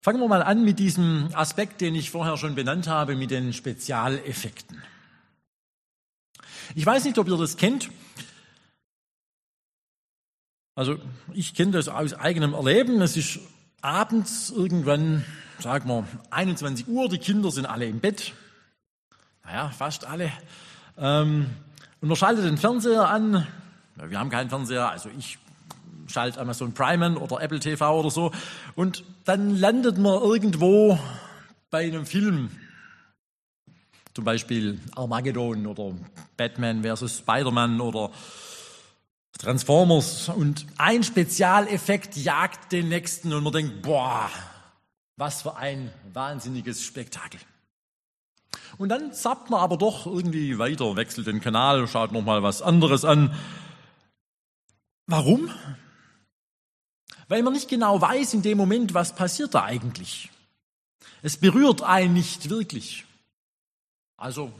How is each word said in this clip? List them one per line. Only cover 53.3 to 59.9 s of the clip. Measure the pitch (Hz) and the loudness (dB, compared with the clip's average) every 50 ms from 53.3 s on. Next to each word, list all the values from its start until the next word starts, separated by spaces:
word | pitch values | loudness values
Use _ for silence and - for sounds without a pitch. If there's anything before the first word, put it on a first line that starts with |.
| - - - - - - - - - - - - _ _ _ _ _ _ _ _ _ _ _ _ _ _ _ _ _ _ _ _ _ _ _ | 2 -4 -10 -12 -16 -16 -18 -20 -20 -20 -20 -20 _ _ _ _ _ _ _ _ _ _ _ _ _ _ _ _ _ _ _ _ _ _ _
Warum? | - 165 156 147 131 196 254 320 - - - - 143 135 - - - _ _ _ _ _ _ _ _ _ _ _ _ _ _ _ _ _ _ _ _ _ _ _ _ - - - _ | -2 0 2 6 6 6 4 4 -2 -8 -10 -14 -14 -14 -14 -16 -20 _ _ _ _ _ _ _ _ _ _ _ _ _ _ _ _ _ _ _ _ _ _ _ _ -20 -20 -4 _
Weil | 180 226 240 | 0 2 2
man | 254 262 | 2 0
nicht | 285 - - | 0 -2 -2
genau | - 240 233 208 202 190 | -2 2 4 4 4 4
weiß | 160 - - 254 285 - - | 4 4 2 2 0 0 0
in | 220 | 0
dem | 180 208 214 202 | 2 2 2 4
Moment, | 196 185 202 240 247 202 175 | 4 4 4 2 2 0 0
was | - - 170 - | 0 0 0 -2
passiert | - 185 175 - - 294 285 - | -2 -2 -2 -2 -4 -6 0 0
da | - 92 | 0 0
eigentlich. | 101 120 123 101 123 | 0 -4 -4 -6 -6